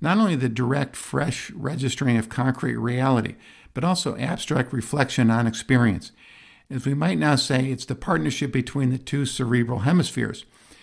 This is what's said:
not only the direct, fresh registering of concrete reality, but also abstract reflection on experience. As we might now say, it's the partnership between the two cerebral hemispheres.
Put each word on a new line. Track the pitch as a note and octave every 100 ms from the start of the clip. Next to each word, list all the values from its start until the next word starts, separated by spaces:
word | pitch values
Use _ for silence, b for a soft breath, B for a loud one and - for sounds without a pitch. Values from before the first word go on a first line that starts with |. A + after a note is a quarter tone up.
not | D#3 G3
only | A3
the | D3+ B2+
direct, | A2+ A#2+ C#3 C3+ -
fresh | - C#3 D3+ - -
registering | F#3+ C3+ D#3 C3 - C#3 A#2
of | A2
concrete | - B2+ B2 - A#2
reality, | A2+ B2 C3+ B2+ G2 - B B B
but | -
also | E3 F3+ C#3+ -
abstract | C3 F3 - C#3+ B2+
reflection | C3 A2 D3 C3+ - A#2
on | A2+ A#2
experience. | A2+ - C3 A#2+ F2+ - _ B B B B B
As | C3
we | C#3
might | C#3 D#3+ E3+
now | D3+ C3+
say, | - C3 C3+
it's | B2+
the | -
partnership | - - E3 D#3 - C#3
between | C3 A#2+ C#3+ B2+
the | B2+
two | - C#3+
cerebral | C3 - C3 B2 A#2 B2
hemispheres. | A2+ F3 - - A2+ - - B B B